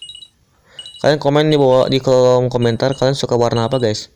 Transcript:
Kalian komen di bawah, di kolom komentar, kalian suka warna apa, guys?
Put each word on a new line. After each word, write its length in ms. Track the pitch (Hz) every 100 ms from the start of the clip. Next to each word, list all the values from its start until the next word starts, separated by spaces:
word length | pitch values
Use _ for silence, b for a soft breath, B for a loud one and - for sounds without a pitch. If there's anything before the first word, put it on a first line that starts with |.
| - - - _ _ B B B B -
Kalian 240 | 135 147
komen 240 | 143 147 156
di 80 | 151
bawah, 320 | 131 127 -
di 160 | 131
kolom 480 | 131 127 127 127 127
komentar, 400 | 123 120 113 135
kalian 240 | 135 131 139
suka 240 | - 120
warna 320 | 117 117 113
apa, 80 | 131
guys? 320 | 113 107 -